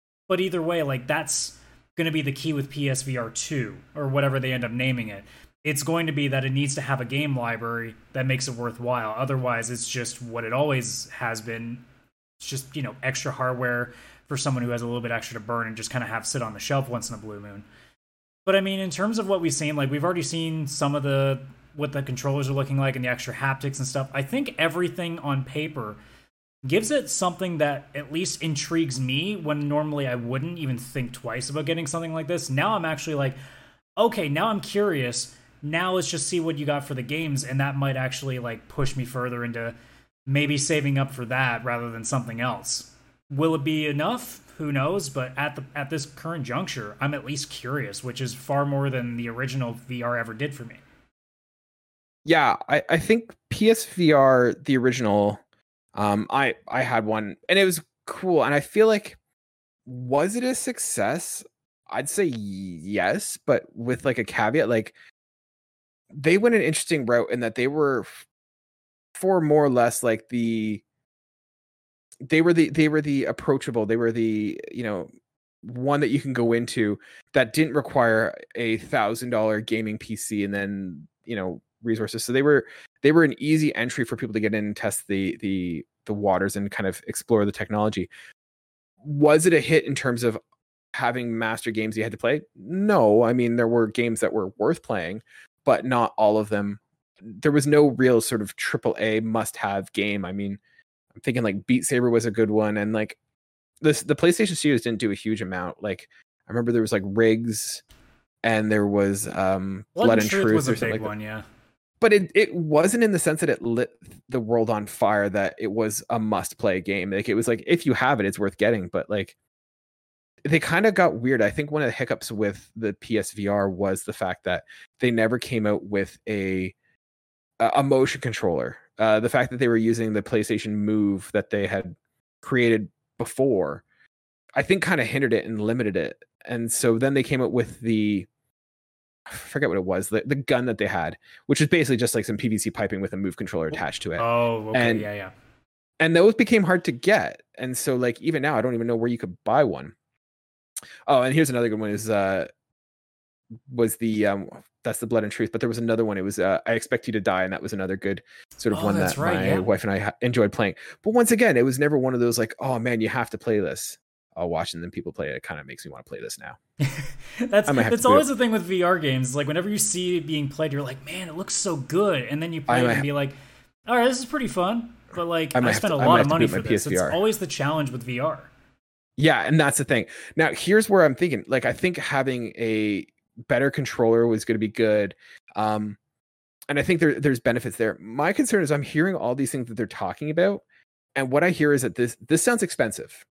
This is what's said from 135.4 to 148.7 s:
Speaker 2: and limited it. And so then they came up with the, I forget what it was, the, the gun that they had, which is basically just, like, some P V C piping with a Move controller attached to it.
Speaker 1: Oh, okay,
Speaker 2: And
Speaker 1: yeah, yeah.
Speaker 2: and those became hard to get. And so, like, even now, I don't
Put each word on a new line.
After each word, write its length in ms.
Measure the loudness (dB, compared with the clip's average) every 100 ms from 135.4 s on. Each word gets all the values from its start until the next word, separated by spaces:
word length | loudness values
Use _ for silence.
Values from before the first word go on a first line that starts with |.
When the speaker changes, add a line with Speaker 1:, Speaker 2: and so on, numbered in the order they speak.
Speaker 2:
and 160 | 0 -2
limited 380 | 0 0 0 -2
it. 260 | -4 -8 _ _ -8
And 260 | -6 -4
so 260 | 2 2 4
then 180 | 4 2
they 80 |
came 180 | 0 0
up 100 | 0
with 300 | 0 -2 -4
the, 440 | 0 2 2 0 -4 _ _ _ _ _ _ _ _ _ -18
I 60 |
forget 360 | -16 -8 -2 0
what 100 | 0
it 60 |
was, 240 | 0 -2 0
the, 160 | -2 0
the 100 | -2
gun 300 | 0 0 0
that 100 | -2
they 100 | -2
had, 300 | -2 -4 -8 _ -6 0
which 120 | 2
is 80 | 4
basically 300 | 4 4 2
just, 180 | 2 0
like, 80 |
some 140 | -2 -2
P 100 | -2
V 100 | -2
C 140 | -2
piping 300 | -4 -4 -4
with 100 | -6
a 60 | -4
Move 180 | -6 -6
controller 320 | -6 -4 -4
attached 360 | -4 -6 -6
to 100 | -6
it. 60 | -2
Speaker 1:
Oh, 500 | 0 2 0 -2 -2
okay, 100 | 0
Speaker 2:
And 220 | 2 0
Speaker 1:
yeah, 120 | -4
yeah. 180 | -8 -12 -16 _ _ _ _ _ -2
Speaker 2:
and 160 | 4 6
those 180 | 6
became 300 | 6 4 4
hard 220 | 4 2 0
to 80 |
get. 480 | -2 2 2 2 -8 _ -10
And 200 | -6 -4
so, 200 | -2 0
like, 240 | 0 -2
even 200 | -2 -2
now, 160 | 0 0
I 40 |
don't 120 | 0